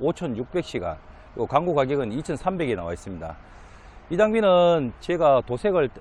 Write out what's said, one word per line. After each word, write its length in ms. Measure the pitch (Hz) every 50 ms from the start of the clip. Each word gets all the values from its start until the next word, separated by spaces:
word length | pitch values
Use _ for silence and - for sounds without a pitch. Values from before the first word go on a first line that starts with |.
오천육백 640 | - 165 170 - 175 147 113 107 - - - 180 -
시간, 320 | - - 113 87 85 78 - - - - - - - -
그리고 120 | - 113
광고 260 | - 127 147 170 180
가격은 380 | 156 143 135 131 143 139 127 104
이천삼백에 640 | 107 143 156 - 156 127 - 185 190 175 160 127 110
나와 180 | 92 85 85 87
있습니다. 420 | - - 101 92 80 80 78 78 - - - - - - - - - - - - - - -
이 60 | 165
장비는 760 | 180 214 214 220 226 214 190 180 175 175 170 170 160 135 117 - -
제가 440 | - - 175 160 165 147 135 123 -
도색을 440 | - 123 123 - 208 185 175 143 120 - -